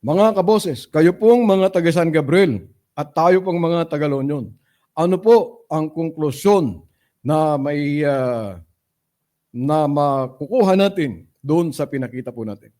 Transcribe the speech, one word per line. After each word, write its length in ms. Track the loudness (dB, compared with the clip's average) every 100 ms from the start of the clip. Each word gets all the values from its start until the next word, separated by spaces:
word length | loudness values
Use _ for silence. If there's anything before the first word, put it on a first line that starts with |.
mga 380 | -2 2 2 2
kaboses, 480 | 2 2 0 -8 -4
kayo 240 | 2 2
pong 300 | 4 4 4
mga 320 | 4 2 2
taga 160 | 2 0
San 240 | 2 0
Gabriel 500 | 0 2 2 2 0 -8 _ _
at 180 | -12 -6
tayo 300 | 0 4 4
pong 160 | 2 -2
mga 320 | 0 -2 -2
taga 160 | -2 -2
La 160 | -2
Union, 240 | -4 -6 -8 -16 _ _ _
ano 220 | -4 -2 0
po 480 | 4 4 2 -10 _
ang 240 | -4 -4
konklusyon 960 | -6 -8 -4 -4 -2 2 2 0 -8 _ _ _ _
na 340 | -4 0 0 -2
may, 420 | -4 -4 -4 -2 -2
ah, 560 | -2 -2 -4 -8 -12 -20 _ _ _ _ _ _ _ _
na 400 | -8 -2 0 0
makukuha 880 | 0 0 -2 -6 -10 -6 0 2 2
natin 480 | 2 -2 -6 -8 -18 _
doon 320 | -2 -2 -2
sa 100 | -6
pinakita 460 | -6 -6 -8 -10 -12
po 160 | -12 -12
natin? 240 | -12 -18 _